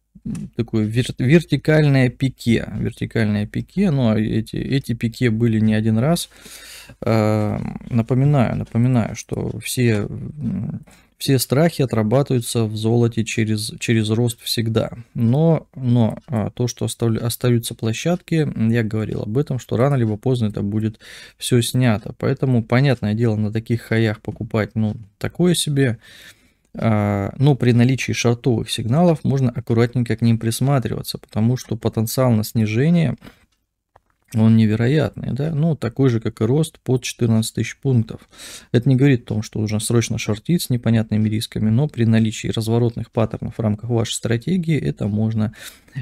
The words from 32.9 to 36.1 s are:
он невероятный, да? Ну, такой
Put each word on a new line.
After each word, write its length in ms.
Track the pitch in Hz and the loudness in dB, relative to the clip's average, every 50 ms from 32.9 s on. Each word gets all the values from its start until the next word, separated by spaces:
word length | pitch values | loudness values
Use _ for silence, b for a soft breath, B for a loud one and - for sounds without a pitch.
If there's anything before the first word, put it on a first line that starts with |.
| 175 170 160 135 - - B B B B B B _ _ _ _ _ _ _ _ _ _ _ _ _ _ _ _ - | 4 4 2 0 -2 -4 B B B B B B _ _ _ _ _ _ _ _ _ _ _ _ _ _ _ _ 0
он 240 | 113 110 110 113 113 | 4 4 6 6 6
невероятный, 720 | 113 107 107 110 117 123 147 156 131 - - - - - - | 6 4 2 2 0 2 2 2 0 -2 -4 -6 -8 -6 -6
да? 220 | 123 143 160 165 | -4 -4 -4 -2
Ну, 200 | 139 156 170 151 | 0 0 0 0
такой 360 | - - 110 - - 139 131 | -2 -4 -6 -2 2 2 2